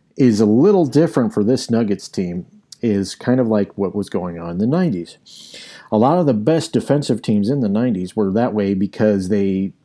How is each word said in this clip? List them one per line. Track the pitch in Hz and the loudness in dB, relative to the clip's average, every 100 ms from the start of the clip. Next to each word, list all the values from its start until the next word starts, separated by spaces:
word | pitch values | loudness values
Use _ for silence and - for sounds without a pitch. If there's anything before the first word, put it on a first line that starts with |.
| _ - | _ 2
is | 131 104 | 2 4
a | 107 | 4
little | 110 180 202 147 | 4 4 4 2
different | 139 165 143 113 | 2 2 2 0
for | 110 | 0
this | 104 127 - | 0 0 0
Nuggets | 113 110 95 - | -2 0 -4 -6
team | - 90 87 - - _ - | -6 -6 -6 -10 -18 _ -6
is | 117 101 95 - | -2 -2 -2 -6
kind | - 127 | -2 0
of | 117 | 2
like | 107 101 - | 0 0 -4
what | 98 104 | -4 -4
was | 95 | -6
going | 98 90 85 | -6 -6 -8
on | 85 | -8
in | 87 | -2
the | 113 | 0
nineties. | 165 180 92 85 - - - - - - - - | 0 0 -2 -8 -16 -20 -20 -20 -20 -20 -20 -2
A | 107 | 2
lot | 123 180 | 4 4
of | 151 | 2
the | |
best | 110 107 160 151 | 0 2 0 0
defensive | 117 - 143 143 110 | -4 0 0 0 -2
teams | - 107 101 | 0 0 0
in | 143 | 0
the | 110 | 0
nineties | 101 123 95 90 - | 0 0 -2 -4 -2
were | 98 | 0
that | 98 120 | 0 0
way | 104 98 | 0 -2
because | 95 98 - 107 101 92 | -2 -2 0 2 2 0
they | 104 98 95 95 - | 0 0 0 -4 -8